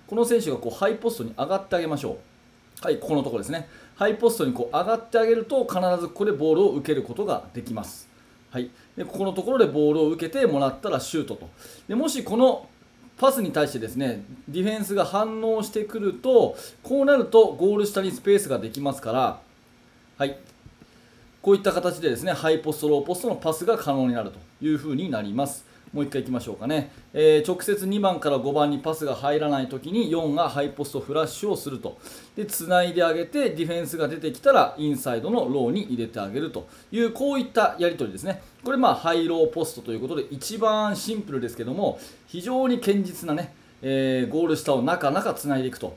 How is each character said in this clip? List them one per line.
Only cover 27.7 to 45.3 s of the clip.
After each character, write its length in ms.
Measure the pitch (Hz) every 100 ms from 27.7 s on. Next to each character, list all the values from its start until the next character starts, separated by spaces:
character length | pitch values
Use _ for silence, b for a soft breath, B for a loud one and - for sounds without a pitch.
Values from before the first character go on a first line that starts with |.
| 196 190
二 140 | 208
番 180 | 196 160
か 100 | 151
ら 80 | 135
五 140 | 131
番 180 | 147 147
に 100 | 143
パ 140 | 160
ス 120 | 156 147
が 100 | 113
入 240 | 139 151
ら 80 | 151
な 140 | 139
い 80 | 127
と 100 | 131
き 140 | 147
に、 180 | 214 175
四 240 | 160 156 151
が 140 | 156
ハ 140 | 139
イ 60 | 147
ポ 140 | 143
ス 80 | 143
ト 80 | 135
フ 140 | 110
ラ 100 | 151
ッ 40 | 156
シ 180 | - 208
ュ 60 |
を 40 | 185
す 140 | 143
る 80 | 127
と。 200 | - - B B B -
で、 100 | 214
繋 380 | - 165 180
い 100 | 175
で 80 | 175
あ 120 | 165
げ 120 | 165 170
て、 260 | 294 247
デ 120 | 156
ィ 20 | 165
フ 60 |
ェ 100 | 170
ン 60 | 151
ス 80 | 165
が 140 | 147
出 80 | 160
て 160 | 156
き 80 | -
た 100 | 277
ら、 240 | 262 - -
イ 120 | 151
ン 80 | 135
サ 180 | 139 117
イ 60 |
ド 80 | 147
の 180 | 233 123
ロ 200 | 139 120
ー 40 |
に 120 | 185
入 120 | 123 120
れ 120 | 110
て 120 | 110
あ 80 | 98
げ 120 | 120
る 80 | 156
と 160 | 90 78 B B
い 80 | 214
う、 120 | 233
こ 200 | 233 277
う 60 | 269
い 40 |
っ 20 | -
た 320 | 226 208 -
や 80 | 175
り 80 | 170
取 120 | 113
り 40 |
で 60 | 92
す 80 | -
ね。 160 | - B B -
こ 60 |
れ、 60 | 269
ま 120 | 233
あ、 60 | 127
ハ 180 | 165
イ 120 | 170 165
ロ 120 | 165
ー 100 | 156
ポ 160 | 165
ス 120 | 156 123
ト 60 |
と 120 | 117
い 20 | 110
う 60 |
こ 80 | 131
と 80 | 156
で、 60 | -
一 280 | 131 - 214
番 400 | 220 214 208 196
シ 160 | 202
ン 80 | 220
プ 100 | -
ル 80 | 135
で 80 | 117
す 80 | -
け 80 |
ど 100 | 117
も、 240 | 151 190 - B B B
非 160 | 175
常 260 | 196 254 262
に 120 | 240
堅 160 | 202 202
実 300 | 180 160 170
な 80 |
ね、 220 | 156 156 - B B
え 440 | 131 135 135 131 117
ー、 20 |
ゴ 140 | 151
ー 40 | 170
ル 100 | 156
下 160 | -
を 80 | 131
な 160 | 135 175
か 140 | 139
な 100 | 170
か 120 | 208